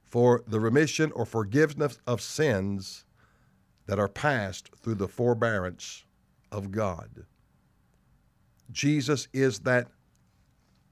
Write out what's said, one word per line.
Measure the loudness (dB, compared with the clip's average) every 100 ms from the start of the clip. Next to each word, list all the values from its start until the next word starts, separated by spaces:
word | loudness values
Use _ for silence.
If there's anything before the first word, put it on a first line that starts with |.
for | _ 4 6 4 2
the | -2
remission | 2 4 2 2 -2
or | -2 -4
forgiveness | -2 0 2 2 2 -4 -4 -4
of | -4
sins | -4 -2 2 2 0 -4 -8 -16 -20 _ _ _ _ _ _ _ -4
that | 0
are | -2
passed | 0 0 0 -2 -8 -16 -12
through | -6 -4
the | -4
forbearance | -2 0 2 2 0 -2 -8 -14 -16 -20 _ _ _ -12
of | -10 -6
God. | -4 -4 -4 -12 -20 -20 _ _ _ _ _ _ _ _ _ _ _ _ _ -16
Jesus | -2 0 2 2 -2 -2
is | 0 0 0
that | 2 2 0 _ _ _ _ _ _ _ _ _ _